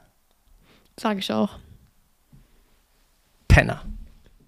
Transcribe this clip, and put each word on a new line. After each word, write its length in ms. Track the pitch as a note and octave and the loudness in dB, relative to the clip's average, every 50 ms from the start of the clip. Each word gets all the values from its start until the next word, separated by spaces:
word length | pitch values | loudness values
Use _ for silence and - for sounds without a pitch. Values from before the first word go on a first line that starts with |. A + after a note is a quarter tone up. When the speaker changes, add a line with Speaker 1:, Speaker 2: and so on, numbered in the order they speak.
| - - _ _ _ _ _ _ _ - - - - - - - _ _ - - | -20 -20 _ _ _ _ _ _ _ -20 -20 -20 -20 -20 -20 -20 _ _ -12 -6
Speaker 1:
Sag 200 | - A3 G#3 F#3+ | -4 -4 -4 -4
ich 120 | - - | -4 -4
auch. 260 | G#3+ A3 G#3+ - - - - - - - - - _ _ _ _ _ _ _ _ - - - _ - - _ _ _ _ _ _ _ _ _ _ _ _ _ _ _ _ _ - | -2 -2 -2 -2 -4 -10 -20 -20 -20 -20 -20 -20 _ _ _ _ _ _ _ _ -20 -20 -20 _ -20 -20 _ _ _ _ _ _ _ _ _ _ _ _ _ _ _ _ _ 6
Speaker 2:
Penner. 360 | - D3 A2 A2 - - - - - - - - - - - - - - - | 6 6 6 4 -2 -6 -8 -14 -14 -14 -16 -20 -20 -20 -20 -20 -20 -20 -20